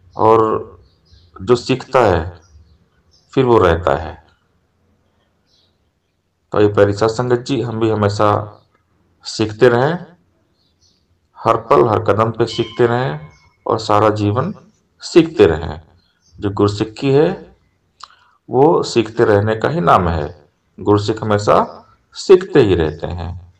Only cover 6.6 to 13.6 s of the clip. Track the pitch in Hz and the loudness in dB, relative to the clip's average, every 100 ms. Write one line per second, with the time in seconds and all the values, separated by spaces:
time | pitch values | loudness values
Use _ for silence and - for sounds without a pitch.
6.6 | 104 104 104 101 113 113 123 123 123 135 | 2 2 0 2 -2 -2 -2 -2 -2 -6
7.6 | 117 110 113 107 101 104 107 107 101 104 | -4 -4 -2 0 -2 0 0 0 -4 -16
8.6 | _ _ _ _ _ _ - - 107 107 | _ _ _ _ _ _ -12 -6 -6 2
9.6 | 123 120 139 180 - _ _ _ _ _ | 2 4 0 -4 -12 _ _ _ _ _
10.6 | _ _ _ _ _ _ _ - 113 113 | _ _ _ _ _ _ _ -6 -2 -2
11.6 | - 143 127 104 104 98 113 113 117 - | 2 2 2 0 0 0 0 -2 -4 -4
12.6 | 117 - 120 120 135 151 - - _ _ | -6 -2 0 0 -4 -8 -14 -20 _ _